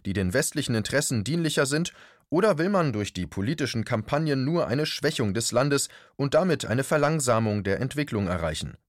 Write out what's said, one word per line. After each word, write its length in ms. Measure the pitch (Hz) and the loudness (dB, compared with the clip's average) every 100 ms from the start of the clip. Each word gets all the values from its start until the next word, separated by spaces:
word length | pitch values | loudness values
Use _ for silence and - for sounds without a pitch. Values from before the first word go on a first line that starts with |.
die 100 | - | -4
den 180 | 98 92 | -2 0
westlichen 420 | 110 156 151 131 | 2 0 -2 -2
Interessen 480 | 113 104 135 151 123 | -2 0 0 0 -2
dienlicher 440 | 101 165 165 151 135 | -2 -2 0 0 0
sind, 260 | 147 175 - - - - | 0 -2 -6 -20 -20 -4
oder 260 | 294 214 151 | 2 4 4
will 140 | 175 | 2
man 240 | 202 160 | 2 0
durch 180 | 110 101 | 0 -2
die 140 | - 85 | -4 -6
politischen 580 | - 101 170 131 117 | -4 -4 -2 -2 -2
Kampagnen 640 | 107 117 107 147 160 139 131 | -2 -2 0 0 0 0 0
nur 200 | 170 139 | 0 0
eine 200 | 127 151 | 0 -2
Schwächung 480 | - 147 156 110 | -2 -2 0 0
des 180 | 98 113 | 0 0
Landes 380 | 113 143 143 - - - - | 2 2 2 -2 -10 -16 -6
und 160 | 139 | 0
damit 320 | 151 185 151 | 2 4 2
eine 180 | - 117 | 0 -2
Verlangsamung 800 | 135 156 143 160 127 113 113 104 | 2 2 2 2 2 2 2 0
der 180 | 98 95 | 0 0
Entwicklung 460 | 131 143 147 107 98 | -2 -2 -2 0 0
erreichen? 520 | 87 82 78 - - | 0 -2 -4 -8 -12